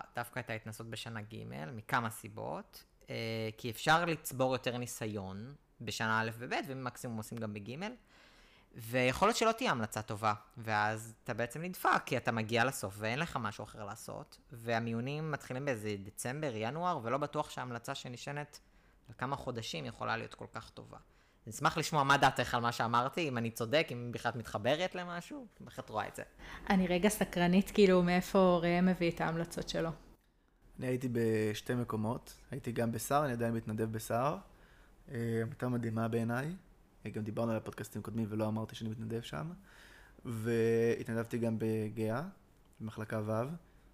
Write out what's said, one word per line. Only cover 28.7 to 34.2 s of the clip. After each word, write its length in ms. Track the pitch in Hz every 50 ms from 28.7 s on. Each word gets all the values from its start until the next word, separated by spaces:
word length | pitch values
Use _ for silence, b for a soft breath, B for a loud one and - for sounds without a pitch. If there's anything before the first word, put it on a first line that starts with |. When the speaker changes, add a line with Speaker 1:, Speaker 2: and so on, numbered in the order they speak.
| 175 175 180
Speaker 2:
מביא 260 | 185 180 175 175 170
את 100 | 160 -
ההמלצות 480 | 165 165 165 165 170 170 - 160 160 -
שלו. 200 | - 165 165 165 156 - - - - - _ _ _ _ _ _ _ _ _ - - -
Speaker 3:
אני 80 | 127 127
הייתי 200 | 127 123 135 127
בשתי 640 | 117 117 117 113 110 107 107 107 107 - - - 127
מקומות, 640 | 123 120 - 113 110 107 110 127 143 - - - - - -
הייתי 200 | 135 139 - 131
גם 200 | 113 127 117 113
בסער, 340 | 110 110 - - 139 147 151
אני 80 | 135 120
עדיין 200 | 117 117 117 117
מתנדב 380 | 117 110 110 107 107 110 110
בסער, 460 | 110 110 - - 113 117